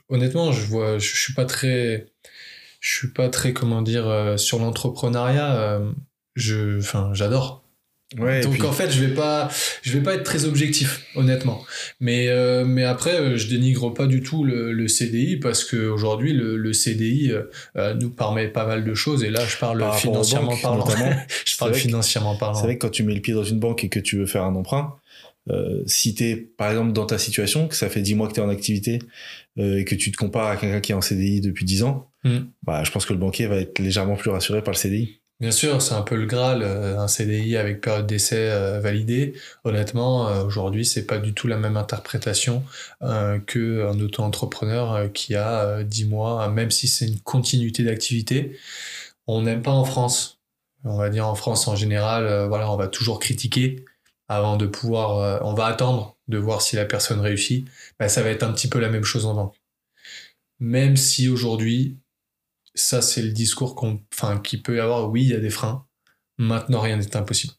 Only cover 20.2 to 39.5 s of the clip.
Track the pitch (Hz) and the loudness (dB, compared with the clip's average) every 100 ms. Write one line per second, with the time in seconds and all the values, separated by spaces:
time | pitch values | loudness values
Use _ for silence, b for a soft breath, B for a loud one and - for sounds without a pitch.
20.2 | 110 127 120 120 123 113 98 107 131 135 | 2 2 0 0 0 2 2 2 2 0
21.2 | - - - - 120 127 127 113 110 113 | -2 -4 -4 -2 0 2 2 2 2 0
22.2 | 107 104 107 104 117 123 113 - 107 101 | 0 0 -2 0 0 0 -2 0 0 0
23.2 | 101 110 101 110 117 113 98 107 - 101 | 0 0 0 0 0 0 -2 -2 0 0
24.2 | 95 101 95 95 95 139 151 B B B | 0 0 0 0 0 -2 -2 B B B
25.2 | B _ - 92 95 - 104 - 117 107 | B _ -4 -2 -2 -2 0 0 0 0
26.2 | 117 113 - - 107 110 113 110 107 107 | 0 -2 -8 -4 -2 0 0 0 0 -2
27.2 | - 107 101 151 160 - 101 107 98 107 | 0 0 0 0 0 0 -2 0 2 2
28.2 | 107 117 101 98 - 104 110 117 117 B | 0 0 0 0 0 0 0 -2 -6 B
29.2 | B B B - 101 98 95 98 101 - | B B B -2 0 0 0 -2 -2 -2
30.2 | 104 120 107 98 104 104 101 98 90 98 | -2 0 -2 0 0 0 0 0 0 0
31.2 | 98 101 101 87 92 98 120 135 - _ | 2 2 0 -2 0 2 2 0 -6 _
32.2 | 131 120 - - - 78 78 98 - 92 | 0 0 -2 -8 -4 -2 -2 -2 -2 0
33.2 | 95 - 113 98 87 - 95 95 95 101 | 0 0 0 0 -2 -2 0 2 0 0
34.2 | 110 95 - 107 104 95 98 104 117 - | 0 0 0 0 0 0 0 0 -2 -8
35.2 | _ - 117 110 151 135 - 107 101 113 | _ -6 0 2 2 2 2 0 0 -2
36.2 | 107 123 127 123 104 98 101 101 104 - | 0 2 2 2 0 0 0 0 0 0
37.2 | 107 107 110 113 104 101 - 107 104 104 | 0 0 0 0 0 -2 0 0 0 0
38.2 | - 113 110 104 98 101 101 104 110 123 | 0 2 2 2 0 0 0 0 0 0
39.2 | 143 B B | 0 B B